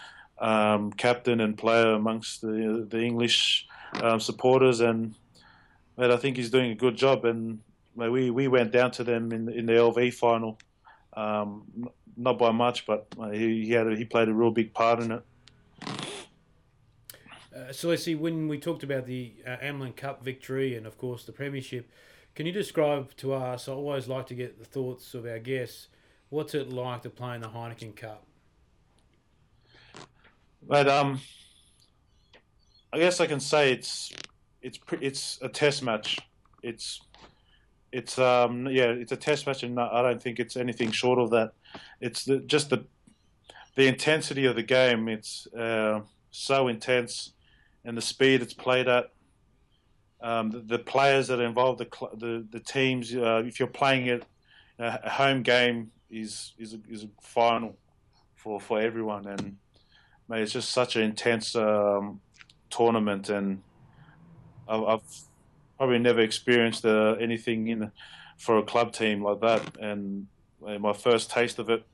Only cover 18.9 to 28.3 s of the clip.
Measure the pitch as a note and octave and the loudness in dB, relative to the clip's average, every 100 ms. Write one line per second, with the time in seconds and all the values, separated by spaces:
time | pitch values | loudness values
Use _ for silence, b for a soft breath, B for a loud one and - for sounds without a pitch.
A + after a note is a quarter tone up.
18.9 | C3+ B2 B2+ A#2+ - B2+ B2+ C#3 C#3+ C3 | -6 -4 -8 -10 -14 -12 -10 -8 -8 -10
19.9 | A2 C3+ C3+ B2 B2+ - C3 C3+ A#2 A2 | -10 -12 -10 -10 -10 -6 -4 -2 -4 -12
20.9 | - B2+ A#2+ - - C#3+ C#3 B2+ B2+ A#2+ | -10 -10 -10 -12 -12 -10 -8 -10 -12 -12
21.9 | b b b b - D#3+ F#3+ - - D3+ | b b b b -8 -6 -4 -4 0 0
22.9 | D3 B2+ - C3 C3+ B2+ B2 - C3+ C#3+ | 0 -4 -8 -4 -4 -4 -8 -8 -8 -6
23.9 | C#3 A#2+ C3 B2 B2 B2 G#2+ A2+ C#3 B2+ | -6 -6 -8 -8 -10 -12 -14 -12 -8 -8
24.9 | B2 - B2+ A#2 A2+ A#2+ C3 A#2+ - - | -8 -14 -12 -10 -10 -6 -6 -6 -12 -20
25.9 | b b b b D3 D3+ D3+ B2+ B2+ B2 | b b b b -8 -4 -6 -6 -6 -6
26.9 | A#2+ A#2+ - B2 A#2+ A2 A#2 A#2 A#2 A2+ | -8 -12 -12 -10 -10 -10 -12 -12 -12 -16
27.9 | G2+ A2 G#2+ _ | -16 -18 -18 _